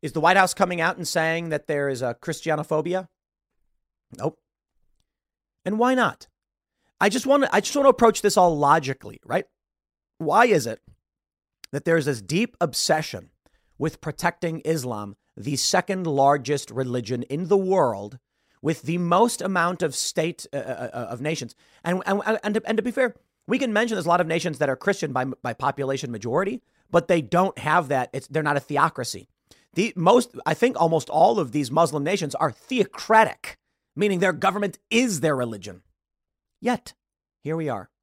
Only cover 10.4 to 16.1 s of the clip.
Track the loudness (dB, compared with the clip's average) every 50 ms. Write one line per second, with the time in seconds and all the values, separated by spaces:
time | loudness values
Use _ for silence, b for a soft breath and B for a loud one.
10.4 | 6 6 6 4 2 0 -8 -10 _ _ -20 _ _ _ _ _ _ _ _ _
11.4 | _ _ _ _ _ -10 -10 -6 0 2 2 2 2 0 -4 -4 -4 -4 -2 -2
12.4 | -2 -2 _ _ -4 -2 -2 -4 0 0 0 0 0 -6 -10 -14 -14 _ _ _
13.4 | _ _ _ _ _ _ _ _ -6 -6 -6 -6 -12 -12 -10 -2 -2 -4 -2 _
14.4 | -6 -6 -6 -6 -4 -2 -2 -2 -2 -6 -6 -6 -8 -10 -12 _ _ _ _ -12
15.4 | -8 -6 -4 -2 -2 0 0 0 0 0 -4 -4 -2 -2